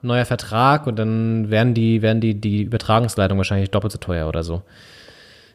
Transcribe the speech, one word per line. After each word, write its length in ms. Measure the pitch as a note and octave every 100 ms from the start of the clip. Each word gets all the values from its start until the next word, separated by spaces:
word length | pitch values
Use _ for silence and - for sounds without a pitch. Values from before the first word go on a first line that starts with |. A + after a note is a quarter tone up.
neuer 220 | B2 A#2+
Vertrag 600 | A#2+ A#2+ - A2 C3 D3 C#3
und 100 | A2
dann 540 | A2 A2+ A2+ A2+ G#2
werden 240 | G#2+ B2
die, 260 | A#2 A2+ A2+
werden 200 | A2 A2+
die, 200 | A2+ G#2
die 220 | A2 G#2
Übertragungsleitung 760 | G#2+ A#2 - A2 A#2 - F#2+ G2
wahrscheinlich 340 | F#2+ G2 G2
doppelt 200 | G#2 -
so 60 | -
teuer 300 | - E2+ D#2
oder 160 | D#2+
so. 180 | E2 E2+ - - - - - - - - _